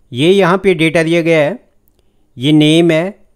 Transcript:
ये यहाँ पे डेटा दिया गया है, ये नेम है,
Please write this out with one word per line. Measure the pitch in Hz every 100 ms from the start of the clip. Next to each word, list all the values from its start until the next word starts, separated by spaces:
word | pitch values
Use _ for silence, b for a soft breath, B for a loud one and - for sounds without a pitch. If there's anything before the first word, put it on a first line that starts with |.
| -
ये | 120 160
यहाँ | 196 180 190
पे | 196 170
डेटा | 160 165
दिया | 160 170
गया | 165 160
है, | 147 226 _ _ _ _ _ _ _ -
ये | 135
नेम | 156 151 160 170
है, | 156 185 - _